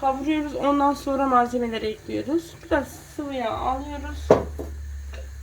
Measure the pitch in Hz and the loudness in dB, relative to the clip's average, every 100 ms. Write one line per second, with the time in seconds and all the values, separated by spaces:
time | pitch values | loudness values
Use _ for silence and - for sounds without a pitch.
0 | 269 269 285 302 294 - 277 285 285 277 | 0 0 0 0 0 0 2 4 4 2
1 | 277 269 269 247 240 247 233 220 214 214 | 0 0 4 4 4 2 0 -2 -4 -4
2 | - 214 208 339 - - - 302 247 - | -4 -4 0 -2 -2 -12 0 0 0 -10
3 | - - 285 269 226 214 247 262 285 285 | -14 -8 -6 -2 -2 0 0 -2 -4 -8
4 | 285 - - - - - - - - - | -8 0 6 6 4 -8 -8 -8 -10 -10
5 | - - - - | -10 -10 -12 -10